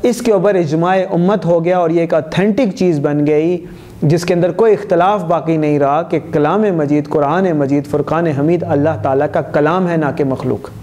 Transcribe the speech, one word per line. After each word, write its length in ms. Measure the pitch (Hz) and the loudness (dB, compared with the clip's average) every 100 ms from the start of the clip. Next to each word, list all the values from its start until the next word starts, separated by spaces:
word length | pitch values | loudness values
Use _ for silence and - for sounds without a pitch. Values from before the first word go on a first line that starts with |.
| 254 | -2
इसके 260 | 240 240 | -2 0
ऊपर 240 | 202 190 190 | 2 2 0
इजमाए 460 | 151 160 170 190 185 | 0 0 2 0 0
उम्मत 320 | 175 175 208 165 | 0 0 0 0
हो 140 | 175 | 0
गया 180 | 165 185 | 2 0
और 120 | 170 | 2
ये 120 | 170 | 0
एक 100 | 165 | 0
authentic 580 | 165 151 - 202 208 240 | -2 -2 -2 0 2 0
चीज़ 260 | - 185 151 | 0 0 2
बन 220 | 143 147 147 | 0 0 2
गई 320 | 151 160 175 165 - - - | 2 0 -2 -6 -18 -20 -4
जिसके 300 | 151 165 - | 0 0 0
अंदर 180 | 175 175 | 0 0
कोई 200 | 165 226 | 2 2
इख्तलाफ 480 | 202 - 170 180 208 170 | 2 0 2 2 0 0
बाकी 280 | 170 165 160 | -2 0 0
नहीं 220 | 151 147 | 0 2
रहा 220 | 139 147 | 2 0
कि 160 | 175 160 127 | 0 -4 -2
कलाम 320 | 156 147 190 214 170 | 0 0 2 0 0
मजीद, 300 | 143 147 147 | 0 0 0
कुरान 440 | 156 143 170 190 | 0 0 0 0
मजीद, 320 | 156 135 143 139 | 0 0 0 0
फुरकान 420 | 147 143 156 170 | -4 0 0 0
हमीद 360 | 135 147 175 | 0 0 0
अल्लाह 320 | 170 151 151 151 | 0 0 0 0
ताला 300 | 139 135 147 | 0 0 0
का 140 | 175 | -2
कलाम 460 | 147 160 147 180 180 | -2 0 0 0 0
है, 100 | 170 | 0
ना 140 | 147 | -2
कि 120 | 131 | -2
मखलूक। 460 | 139 131 127 110 - - | -4 -2 -4 -6 -8 -18